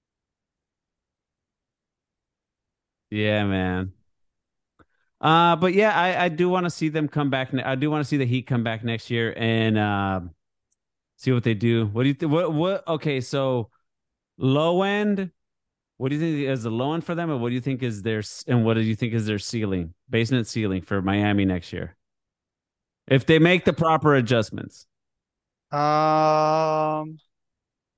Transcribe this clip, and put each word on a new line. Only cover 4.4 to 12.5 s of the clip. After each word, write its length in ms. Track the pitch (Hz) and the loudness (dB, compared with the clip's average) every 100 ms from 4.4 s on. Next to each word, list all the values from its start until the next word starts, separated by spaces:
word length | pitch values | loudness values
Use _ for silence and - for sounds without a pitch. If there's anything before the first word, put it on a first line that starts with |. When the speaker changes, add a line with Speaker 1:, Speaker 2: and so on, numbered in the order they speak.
| _ _ _ _ _ _ _ _ | _ _ _ _ _ _ _ _
Speaker 1:
Uh, 340 | 151 165 170 165 | 2 4 4 4
but 180 | 185 | 2
yeah, 240 | 190 214 170 | 4 2 2
I, 280 | 180 180 180 | 0 0 -2
I 40 | |
do 200 | 156 180 | 0 0
wanna 200 | 185 175 | 2 -2
see 200 | - 156 | -2 -2
them 180 | 156 147 | -2 -2
come 220 | 147 143 | 0 0
back 240 | 131 127 | -2 -2
ne-, 100 | 131 | -4
I 120 | 127 135 | -2 -2
do 140 | 151 | -2
wanna 140 | 151 | -2
see 140 | 143 147 | -2 0
the 80 | 127 | 0
Heat 220 | 127 - | -2 -2
come 160 | 123 | -2
back 200 | 113 113 | -2 -4
next 260 | 117 113 - | -4 -6 -4
year 240 | 120 113 - | -2 -2 -2
and, 400 | 113 113 110 107 | 0 2 2 2
uh, 420 | 104 101 98 95 87 - _ _ _ _ _ _ _ _ | 2 0 -2 -4 -6 -16 _ _ _ _ _ _ _ _
see 160 | 131 | -2
what 120 | 123 | 0
they 100 | 117 | 0
do. 320 | 104 120 113 110 | 0 2 2 0
What 180 | 110 | 0
do 60 | 135 | 0
you 60 | 135 | 0
th-, 140 | 160 | 0
what, 240 | 156 170 | 0 0